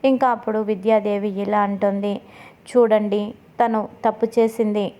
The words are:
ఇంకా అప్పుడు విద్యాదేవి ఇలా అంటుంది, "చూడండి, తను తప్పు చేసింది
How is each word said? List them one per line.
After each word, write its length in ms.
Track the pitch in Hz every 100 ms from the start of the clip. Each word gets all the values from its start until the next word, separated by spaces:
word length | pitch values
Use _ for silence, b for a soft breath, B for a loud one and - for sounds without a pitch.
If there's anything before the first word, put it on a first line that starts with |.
ఇంకా 240 | 269 262 262
అప్పుడు 300 | 226 - 214
విద్యాదేవి 680 | 208 202 202 220 208 208 208
ఇలా 320 | 190 196 208
అంటుంది, 600 | 202 196 202 196 202 196 B B B
"చూడండి, 840 | B - 247 233 214 208 208 208 - _ -
తను 240 | 233 220 202 -
తప్పు 220 | 226 220 220
చేసింది 680 | 226 226 226 214 208 190